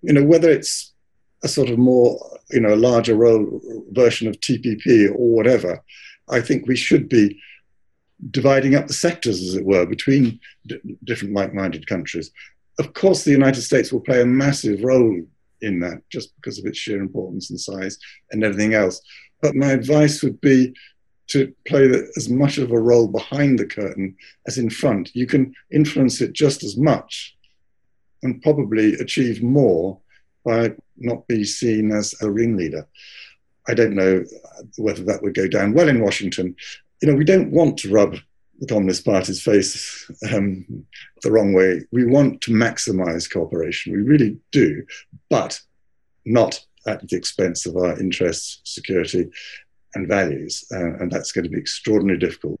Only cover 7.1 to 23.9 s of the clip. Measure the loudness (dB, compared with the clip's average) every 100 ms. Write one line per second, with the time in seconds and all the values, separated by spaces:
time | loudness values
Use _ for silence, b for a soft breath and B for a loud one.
7.1 | 4 4 0 B B _ _ _ _ _
8.1 | _ -8 -2 2 2 4 2 0 -2 -2
9.1 | -2 -4 -4 -4 -6 0 2 2 -2 0
10.1 | 2 2 0 b b -16 -14 -14 -16 -10
11.1 | -8 -4 -4 -4 -4 -6 -8 -8 -8 -6
12.1 | -10 -12 B B B _ -8 -6 0 2
13.1 | 2 2 4 4 2 0 0 0 -4 0
14.1 | 2 4 2 2 0 -2 -2 2 4 4
15.1 | 0 -8 _ _ _ -6 -4 -4 -8 _
16.1 | -12 -12 _ -14 -10 -10 -10 -8 -6 -6
17.1 | -8 -8 -10 -12 -12 -10 -8 -10 -12 B
18.1 | B _ -4 -2 0 0 2 0 -2 B
19.1 | B B _ -2 0 0 0 2 4 4
20.1 | 2 -4 0 4 4 4 b b b _
21.1 | _ -4 -2 -2 -6 -2 4 4 4 -2
22.1 | -10 -4 0 0 0 0 0 4 4 4
23.1 | -2 -6 0 2 2 0 -6 -8